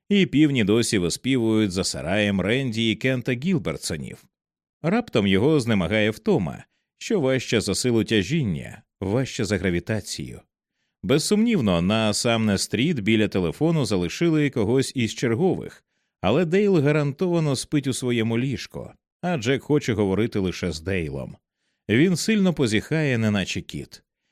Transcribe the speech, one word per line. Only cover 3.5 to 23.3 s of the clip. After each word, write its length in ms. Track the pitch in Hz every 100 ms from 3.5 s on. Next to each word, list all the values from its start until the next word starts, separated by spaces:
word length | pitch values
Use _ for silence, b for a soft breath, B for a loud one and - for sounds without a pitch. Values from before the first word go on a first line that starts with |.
| 170 85 73 - 80 65 - _ _ _ _ _ _ 160
Раптом 400 | 220 233 117 98
його 340 | 95 131 156
знемагає 500 | 117 104 85 107 107
втома, 540 | 107 - 165 82 58 - _ _ _
що 220 | - 214
важче 400 | 131 131 - 113
за 140 | 95
силу 300 | 92 127 113
тяжіння, 760 | 98 110 92 165 113 73 57 - _ _
важче 440 | 95 117 127 -
за 140 | 101 98
гравітацію. 840 | 92 87 - 110 - - 64 58 - _ _ _ _ _
Безсумнівно, 800 | 92 147 - 208 233 214 107 85
на 320 | 90 110 110
Самне-стріт 840 | 101 120 113 110 98 - 101 147 143
біля 280 | 98 110 104
телефону 560 | 101 85 - 156 165
залишили 640 | 117 95 87 - 170 156 143
когось 420 | 131 101 131 131
із 200 | 131 113
чергових, 720 | - 123 113 180 92 - - _ _ _ _
але 240 | 90 135
Дейл 340 | 175 185 208 180
гарантовано 800 | 139 151 143 135 185 170 156 131
спить 300 | - 151 131
у 60 |
своєму 460 | 120 127 120 110 113
ліжку, 520 | 135 110 - 71 - - _ _
а 140 | 180 165
Джек 260 | 110 139
хоче 320 | - 147 135
говорити 440 | 107 101 95 113 107
лише 340 | 92 - 90
з 80 | 80
Дейлом. 560 | 80 95 78 69 62 - _ _ _ _ -
Він 280 | 113 190 170
сильно 380 | - 220 185
позіхає, 640 | 156 123 104 - 160 151 120
неначе 420 | 110